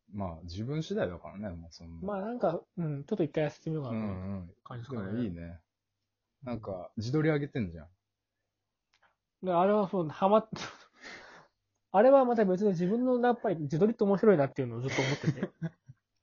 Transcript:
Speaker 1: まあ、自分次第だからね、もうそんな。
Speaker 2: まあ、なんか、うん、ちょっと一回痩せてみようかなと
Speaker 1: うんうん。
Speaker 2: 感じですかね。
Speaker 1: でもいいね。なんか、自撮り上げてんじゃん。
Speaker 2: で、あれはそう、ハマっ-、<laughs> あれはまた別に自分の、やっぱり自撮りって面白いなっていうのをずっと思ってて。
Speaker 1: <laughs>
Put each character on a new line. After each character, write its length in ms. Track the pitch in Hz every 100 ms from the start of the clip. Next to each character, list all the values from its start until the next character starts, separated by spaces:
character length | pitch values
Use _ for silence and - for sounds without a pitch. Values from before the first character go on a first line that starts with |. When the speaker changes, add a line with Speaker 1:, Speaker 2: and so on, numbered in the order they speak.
| _
Speaker 1:
ま 120 | 95 92
あ、 120 | 82
自 200 | 87 90
分 180 | 117 151
次 140 | 160 202
第 120 | 95
だ 100 | 85
か 120 | 78
ら 80 | 92
ね、 120 | 107
も 180 | 85 85
う 40 |
そ 140 | - 85
ん 140 | 82
な。 80 | 185
Speaker 2:
ま 80 | 202
あ、 60 |
な 100 | 202
ん 80 | 240
か、 220 | 190 170 - -
う 60 |
ん、 200 | 160 139
ち 100 | 139
ょ 20 | 208
っ 20 |
と 60 |
一 60 | 156
回 160 | - 151
痩 40 |
せ 100 | -
て 80 | -
み 60 | 156
よ 60 |
う 40 | 131
か 60 |
な 80 | 113
と 60 | 107
Speaker 1:
う 40 |
ん 20 |
う 40 | 92 95 98
ん。 180 | 87 -
Speaker 2:
感 140 | - 127
じ 120 | 120
で 0 |
す 60 | 120
か 60 |
ね。 100 | 95
Speaker 1:
で 60 | 110
も 60 |
い 40 | 113
い 40 |
ね。 280 | 85 82 85 _ _ _ _ _ _ _ _
な 140 | 131 113
ん 40 |
か、 320 | 107 92 85 -
自 140 | 107
撮 100 | 151
り 80 | 156
上 80 | 151
げ 100 | 143
て 120 | 139
ん 120 | 95
じ 60 | 80
ゃ 60 |
ん。 60 | 76 _ _ _ _ _ _ _ _ _ _ _ _ _ _ _
Speaker 2:
で、 80 | 185
あ 120 | 170
れ 100 | 190
は 140 | 214 185
そ 120 | 196
う、 60 | 156
ハ 200 | - 190
マ 120 | 220
っ-、 100 | 214
<laughs> 1400 | - - - - _ - - - - - _ _ _ _ 190
あ 60 |
れ 80 | 254
は 160 | 277 247
ま 100 | 233
た 80 | 196
別 160 | 180
に 80 | 208
自 180 | 170 180
分 180 | 233 254
の、 140 | 247
や 140 | 240
っ 60 | 240
ぱ 100 | 226
り 60 | 165
自 180 | 147 156
撮 80 | 214
り 80 |
っ 20 | 226
て 80 |
面 140 | 202 196
白 160 | 226
い 40 | 180
な 80 | 135
っ 80 |
て 100 | -
い 20 | 123
う 20 |
の 100 | 113
を 40 |
ず 60 | 131
っ 20 | 131
と 60 |
思 120 | 131
っ 60 | 143
て 120 | -
て。 180 | 135 185
Speaker 1:
<laughs> 240 | - 165 - - - _ _